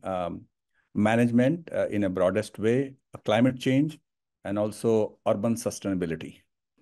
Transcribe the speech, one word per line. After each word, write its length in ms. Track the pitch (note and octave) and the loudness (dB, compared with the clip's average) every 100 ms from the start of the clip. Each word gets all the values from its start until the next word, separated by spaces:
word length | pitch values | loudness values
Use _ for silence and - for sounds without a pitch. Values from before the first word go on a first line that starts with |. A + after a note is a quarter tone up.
um, 380 | F#2 F#2 F2 F2 - _ _ _ _ | -6 -4 -4 -8 -14 _ _ _ _
management, 760 | - G#2+ A#2 A#2+ A#2 B2+ F3 - | 0 2 4 4 4 2 0 -4
uh, 140 | F#2+ F#2+ | -4 -2
in 160 | G#2 | -2
a 60 | G2 | -2
broadest 500 | F#2 F2+ G2+ G#2 - | 2 2 0 -4 -2
way, 340 | G#2+ B2 C3+ C3+ _ - - | 0 0 -2 -8 _ -8 0
climate 340 | A2 B2+ B2+ | 4 4 2
change, 380 | C3+ C3+ D#3 - _ _ _ _ F#2 | 0 2 0 -4 _ _ _ _ -6
and 140 | G#2 | -2
also 580 | G#2+ - A#2 A2 G#2 - - | -4 -2 2 2 2 -2 -2
urban 280 | G2+ A#2 A#2 | 0 0 0
sustainability. 880 | G#2+ - G2 F#2+ E2+ D#2+ C#2+ - _ _ _ _ | -4 -4 -2 -2 -2 -4 -8 -16 _ _ _ _